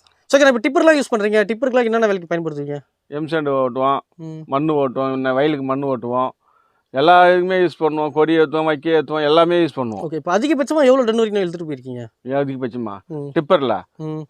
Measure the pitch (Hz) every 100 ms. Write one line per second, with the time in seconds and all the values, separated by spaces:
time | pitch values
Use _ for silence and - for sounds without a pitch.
0 | _ _ - 277 277 240 294 330 320 294
1 | 247 226 208 214 208 220 262 247 226 226
2 | 214 196 170 170 160 147 143 143 - _
3 | _ 147 156 160 143 135 127 127 135 139
4 | - - 160 160 151 135 156 147 135 135
5 | 135 135 131 131 151 143 135 135 139 123
6 | 120 127 127 - _ _ _ _ _ 131
7 | 160 180 180 180 185 185 170 - 160 151
8 | 151 151 156 165 151 156 160 147 165 160
9 | 139 156 147 165 170 175 160 135 120 101
10 | 156 156 170 202 294 285 277 311 262 269
11 | 226 226 220 202 175 170 156 131 127 123
12 | 113 _ 123 139 139 131 127 123 110 98
13 | - 151 143 165 147 180 127 95 - -
14 | 156 156